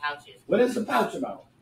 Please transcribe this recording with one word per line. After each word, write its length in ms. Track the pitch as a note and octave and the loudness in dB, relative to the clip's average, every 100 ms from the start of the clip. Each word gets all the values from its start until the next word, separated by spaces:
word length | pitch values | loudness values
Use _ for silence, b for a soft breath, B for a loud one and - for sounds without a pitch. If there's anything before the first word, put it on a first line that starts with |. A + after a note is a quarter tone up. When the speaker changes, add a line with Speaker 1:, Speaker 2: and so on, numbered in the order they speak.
Speaker 1:
pouches. 400 | D3 - - - - | -6 -6 -12 -14 0
Speaker 2:
What 140 | G#3+ | 4
is 140 | B3 | 4
the 80 | A3+ | 2
pouch 300 | G#3+ B3 G3 | 0 0 0
about? 300 | - - F#2+ - _ | -2 -6 -8 -16 _